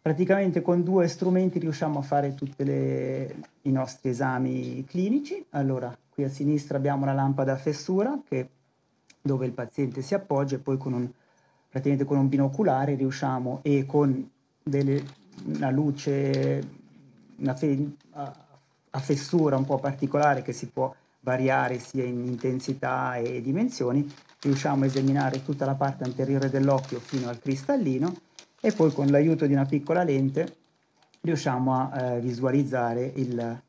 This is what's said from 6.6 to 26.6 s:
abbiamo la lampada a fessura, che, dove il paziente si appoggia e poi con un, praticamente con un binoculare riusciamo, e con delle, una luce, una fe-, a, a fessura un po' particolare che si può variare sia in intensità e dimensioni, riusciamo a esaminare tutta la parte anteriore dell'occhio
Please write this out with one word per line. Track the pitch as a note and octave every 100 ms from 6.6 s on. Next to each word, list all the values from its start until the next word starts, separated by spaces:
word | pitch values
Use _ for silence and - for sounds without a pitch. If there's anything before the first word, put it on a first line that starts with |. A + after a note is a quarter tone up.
| C#3+ C#3+
abbiamo | C#3 C#3
la | C#3
lampada | C3+ C3+ C#3 C3+
a | C3+
fessura, | C#3+ D3 - F#3 A#3 C#4+ -
che, | C3 B2+ _ _ _ _ _ _ _
dove | C#3 C3
il | B2+
paziente | A#2 A#2+ - C3+ B2+
si | C3+
appoggia | G3 G3 C#3 C#3 C3+
e |
poi | - C3+
con | C#3
un, | B2 B2 - _ _ _ _ _
praticamente | C3 C#3 C#3
con | C#3 C#3+
un | C3+
binoculare | C#3 C#3 C#3 G3+ C3 C#3 C#3
riusciamo, | C3+ C3 C#3 C3 B2+ C3+
e | D3 C#3 C3+
con | D3+ C#3+ C3 C3+ _ _ _
delle, | - C#3 C#3 C#3 C#3 - - - -
una | D3+ B2
luce, | C3+ D3+ C#3 - C#3 C#3 C3+ C#3 C#3 C#3+ - - - - _ _ -
una | C3+
fe-, | C3 D#3 C#3 C#3+ - _
a, | D3 C#3 - - _ _ _ _
a | C3+
fessura | C3+ C#3 - F3 D#3 C3+
un |
po' | C3+ C#3
particolare | C#3 C3+ C#3 D3 D3 C3+
che | B2
si | A#2 B2
può | - C3 - _ _
variare | - B2+ C3 C3+ B2+ B2
sia | - C3+
in | B2 B2 B2
intensità | A#2+ C3 C3 - C3+ B2+ C3 C3
e | B2 A#2 B2
dimensioni, | A#2+ D#3+ B3 - B2 C3+ C#3+ - _ _
riusciamo | C#3+ C3+ D#3 C#3
a | C3+
esaminare | C3+ C3+ C3+ C3+ C3+
tutta | C3+ C#3
la | C3+
parte | C#3 C#3 C3+
anteriore | B2+ B2 C3+ C#3 C3+
dell'occhio | C3+